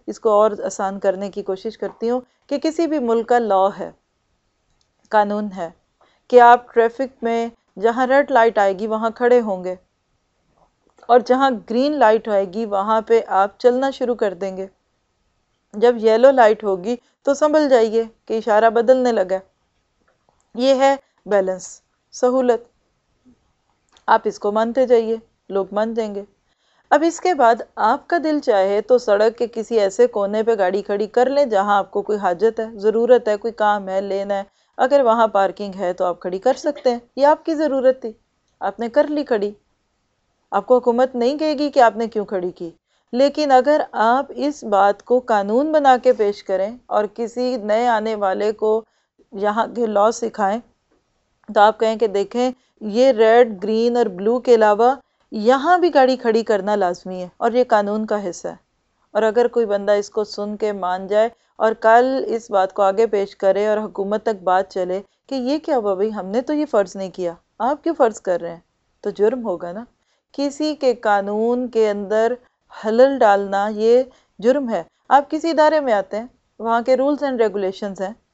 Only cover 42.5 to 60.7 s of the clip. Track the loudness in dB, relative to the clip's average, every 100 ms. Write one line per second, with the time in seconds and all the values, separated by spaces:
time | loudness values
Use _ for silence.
42.5 | -10 -14 -16 _ _ -6 0 0 2 4
43.5 | 4 4 0 0 0 2 0 -2 -6 -6
44.5 | -6 -2 2 2 0 0 -2 0 -2 0
45.5 | -2 0 2 4 4 2 2 0 -4 -4
46.5 | -4 -4 -8 -6 -4 -4 -6 -8 -4 -4
47.5 | -4 -2 -2 0 -2 -2 -4 -2 -2 -4
48.5 | -2 -2 -2 -4 _ _ _ _ -6 -4
49.5 | -2 -4 -4 -2 0 0 0 -8 -4 -4
50.5 | -4 -10 _ _ _ _ _ _ _ -4
51.5 | 2 2 2 -2 0 -2 -2 -4 -2 -4
52.5 | -6 _ -14 -4 2 4 6 6 6 4
53.5 | 0 -4 0 0 0 -2 -2 -2 -2 4
54.5 | 4 4 4 2 0 _ _ -14 -2 2
55.5 | 2 2 2 4 4 2 2 0 0 0
56.5 | -2 0 -2 -2 -4 -10 -12 -12 -4 -2
57.5 | 0 2 2 0 -4 -4 -6 -6 -10 -14
58.5 | -16 _ _ _ _ _ -2 0 2 0
59.5 | 0 -2 -2 0 0 0 -6 -6 -6 -8
60.5 | -6 -6